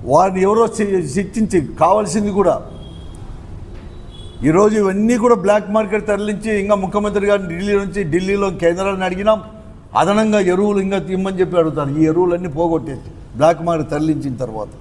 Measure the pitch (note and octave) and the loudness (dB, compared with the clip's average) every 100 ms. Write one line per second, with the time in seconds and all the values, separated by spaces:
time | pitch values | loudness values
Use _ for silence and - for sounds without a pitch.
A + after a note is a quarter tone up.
0 | G#2+ C#3+ F#3+ F#3 F#3+ G#3+ A3+ - G#3 F#3+ | 2 4 4 2 2 4 2 0 0 0
1 | D#3 C#3 F#3+ - G#3+ F#3 C3 - D#3+ G#3 | 0 -2 -4 -2 0 2 0 0 4 4
2 | G#3 F#3 G3+ G3 F3+ C3 - - - - | 2 0 0 2 2 2 -4 -14 -16 -16
3 | - - - - - - - - - - | -16 -14 -14 -14 -14 -14 -14 -14 -16 -16
4 | - - - - C3 D#3+ G#3 G#3+ G3 F#3+ | -16 -16 -16 -2 2 4 4 4 2 2
5 | A3 B3 A#3+ A#3 F3+ G#3 G3+ G#3+ G#3+ G#3 | 2 4 4 4 4 2 2 -2 0 -2
6 | G#3 G3+ G#3 G3+ G#3+ G#3 G3 G#3 F#3+ G3+ | 0 -2 -2 -4 -2 -2 2 0 2 -2
7 | G#3 G3+ G3+ G3+ F#3+ E3+ G3+ G3+ G3 F3+ | 0 0 2 0 0 -6 0 0 0 -4
8 | F3+ D#3+ F#3 G3+ G3 F3 E3+ F3 G3 F#3+ | -2 0 0 0 -2 0 0 2 -2 -2
9 | F#3 F#3 G#3 A3 - - - - - A2 | -4 -2 0 0 -2 -18 -18 -20 -4 0
10 | D#3+ G#3 A3 G#3+ F3+ F3+ G#3 G3+ F#3+ G3 | 2 2 2 2 2 2 2 0 0 -2
11 | D#3+ F#3 F#3+ F#3 F3+ F3 D#3+ D3 C#3+ D3 | -2 -4 -4 -2 0 2 2 0 -4 2
12 | D#3+ D#3+ F3+ F3 F3+ C#3+ E3+ E3 C3 B2+ | 2 4 2 0 -4 -2 0 0 -4 -10
13 | - - - A2 D3+ E3 E3+ E3 D3+ D3 | -12 -18 -16 2 2 2 0 -2 -2 -2
14 | D#3 D3+ C#3 B2 B2 A2 G#2 - | 0 -2 -4 -6 -6 -6 -10 -12